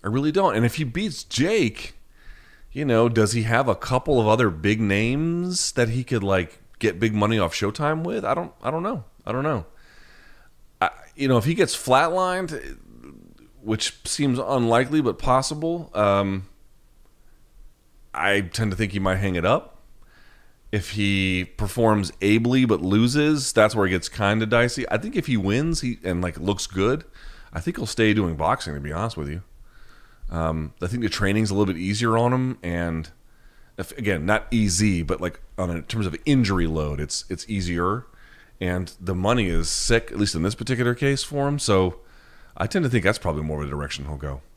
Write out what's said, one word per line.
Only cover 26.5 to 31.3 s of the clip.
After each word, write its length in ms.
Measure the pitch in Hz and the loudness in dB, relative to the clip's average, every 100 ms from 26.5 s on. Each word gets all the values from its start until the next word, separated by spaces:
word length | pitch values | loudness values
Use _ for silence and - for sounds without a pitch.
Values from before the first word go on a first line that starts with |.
| 98 - | -2 -4
good, 380 | 92 101 151 - - - - - | 0 0 0 -6 -18 -18 -18 -12
I 80 | - | -8
think 180 | 170 - | -6 -6
he'll 80 | 120 | -6
stay 280 | - 110 | 2 4
doing 220 | 107 90 78 | 4 2 0
boxing, 380 | 78 120 - | 0 0 -4
to 60 | 73 | -8
be 120 | 71 | -8
honest 240 | 80 110 - | -6 -6 -6
with 120 | 73 | -8
you. 140 | 80 - - - - - - - - - | -8 -12 -20 -20 -20 -20 -20 -20 -12 -8
Um, 440 | 82 80 80 78 - | -4 -2 -2 -6 -6
I 60 | 90 | -6
think 160 | 123 | -2
the 60 | 110 | -2
training's 420 | - 101 | 0 0